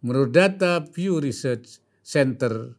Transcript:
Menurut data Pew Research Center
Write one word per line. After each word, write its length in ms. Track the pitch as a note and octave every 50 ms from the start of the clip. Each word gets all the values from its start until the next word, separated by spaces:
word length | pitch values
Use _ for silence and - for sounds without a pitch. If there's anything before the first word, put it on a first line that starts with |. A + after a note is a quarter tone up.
| -
Menurut 320 | A#2+ B2 C3+ C#3 B2 A#2
data 480 | E3 F#3 G3 F#3+ G3 F#3+ F3+ F3 E3+ D3+
Pew 400 | D3+ - - F3 G3 F#3 D#3+ D3
Research 560 | C#3 A#2 - - C#3 B2 A2 A#2 - - - _ _ _ _ _
Center 720 | - - D3+ C#3 C3 B2 - C3 A#2+ A2+ A2 A2+ B2 A#2+